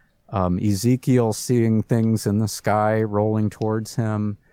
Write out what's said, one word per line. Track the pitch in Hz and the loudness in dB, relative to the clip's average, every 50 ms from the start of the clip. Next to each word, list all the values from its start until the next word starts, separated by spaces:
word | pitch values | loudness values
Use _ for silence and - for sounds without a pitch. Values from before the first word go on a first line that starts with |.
| _ _ _ _ _ - | _ _ _ _ _ -6
um, | - 98 90 90 90 98 | -2 -2 0 0 0 0
Ezekiel | 107 104 101 95 107 120 127 123 - 143 127 123 117 110 | 0 -2 -2 0 2 0 0 2 2 2 2 2 2 2
seeing | 104 - - - 123 120 113 113 110 110 | -2 -4 -2 -2 0 2 2 2 2 0
things | - - 123 117 113 113 110 107 - | 0 0 0 0 2 2 0 0 0
in | 104 101 107 | 0 0 0
the | 110 101 | -2 -2
sky | - - - 107 104 107 107 107 110 110 | -4 -4 -2 0 0 2 2 2 2 0
rolling | 110 107 104 104 107 107 107 107 107 101 | 0 0 0 0 0 2 0 0 0 -2
towards | - - 110 110 107 113 107 - - | -2 -4 -4 -2 -2 -2 -4 -6 -6
him, | - 113 110 107 104 104 104 104 - _ _ | -4 -2 -2 -2 -2 -4 -4 -6 -8 _ _